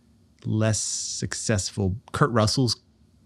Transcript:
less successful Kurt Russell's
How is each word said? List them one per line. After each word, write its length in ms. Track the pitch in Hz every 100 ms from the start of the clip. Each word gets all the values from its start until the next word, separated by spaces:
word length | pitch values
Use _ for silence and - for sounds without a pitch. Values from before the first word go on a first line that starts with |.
| _ _ _ _
less 360 | 117 107 110 107
successful 1160 | - - - - 113 - - 92 - - 95 101 -
Kurt 200 | - 143
Russell's 440 | 117 107 - 123 - _ _ _ _